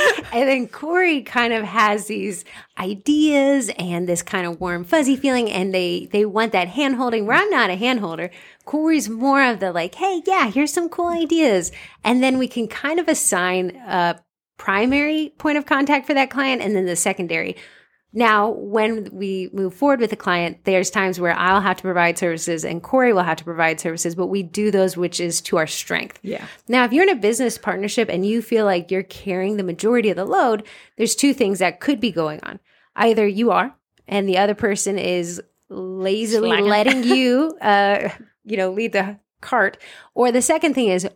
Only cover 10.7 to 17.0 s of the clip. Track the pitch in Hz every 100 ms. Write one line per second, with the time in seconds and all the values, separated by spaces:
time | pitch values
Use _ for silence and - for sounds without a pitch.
10.7 | - 339 349 349 339 330 330 302 190 165
11.7 | - - - 214 247 262 262 254 247 220
12.7 | - 277 330 330 302 - 185 180 185 185
13.7 | 262 233 185 175 170 _ _ _ - -
14.7 | 190 240 277 294 311 302 - 311 294 285
15.7 | 277 277 285 285 277 269 262 269 254 202
16.7 | 202 185 175